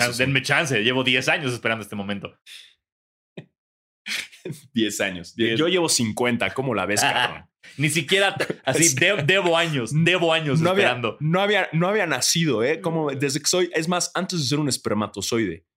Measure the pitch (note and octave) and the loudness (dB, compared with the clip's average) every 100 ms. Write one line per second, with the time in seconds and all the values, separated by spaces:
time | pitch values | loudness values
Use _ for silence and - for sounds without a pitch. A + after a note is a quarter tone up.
0 | A#2+ A#2+ C3 C3+ - C#3+ D#3+ A#2+ A2 B2+ | 0 2 2 2 2 0 2 2 2 2
1 | B2+ B2+ B2+ D#3 C#3+ A#2+ A#2 A2+ G#2 G#2+ | 2 2 2 0 -2 -4 -2 -4 -4 -8
2 | G2 G2+ - - - - - _ _ _ | -6 -8 -8 -16 -20 -20 -20 _ _ _
3 | _ _ _ - - _ _ _ _ _ | _ _ _ -20 -20 _ _ _ _ _
4 | - - - - - C#3+ - A#2 G#2+ - | -10 -8 -10 -14 -14 -14 -6 -2 -2 0
5 | G2+ F2+ E2+ - A#2 A2+ D#3+ F3+ D#3+ - | -4 -4 -10 -2 0 2 2 2 0 0
6 | A2+ G#2 B2 A#2+ G2 - C3 G#2+ F#2 G#2 | 0 0 0 0 -2 -2 -4 -2 0 0
7 | C#3 A#2+ A#2+ D#2+ - _ - - D3 D3+ | 2 2 0 -4 -16 _ -18 -4 -2 -2
8 | C#3+ F#3+ G3 - - - - B2+ E3 C3 | 0 2 2 0 -6 -4 -2 2 2 4
9 | F3 G3+ D3 F#3+ F3+ E3 E3+ D3 A2+ D3 | 2 2 2 2 4 2 2 -2 -2 2
10 | E3 F3+ E3+ D#3+ D#3 D#3+ E3 F#3+ F#3+ B2 | 2 4 2 2 2 2 2 2 2 0
11 | A#2 - D3+ F3+ G3+ G#3 - D#3 F3 G#3+ | -4 -4 -2 0 2 2 0 0 0 0
12 | F3 C3 A#2+ E3 E3 A2 B2 D#3+ E3+ E3 | 0 0 0 0 0 2 0 0 -2 -2
13 | D3+ C3 C#3 C#3+ - F3+ F3+ - D#3+ F3+ | -2 -2 -2 -2 0 0 0 -2 -2 -2
14 | E3 D#3+ F#3 F3+ C3 D3 D3+ - - G#2 | -2 -4 -4 -2 0 0 0 -2 -2 -2
15 | G#2 - G2 A#2 G#2 E2 _ | -2 -4 -4 -2 -2 -6 _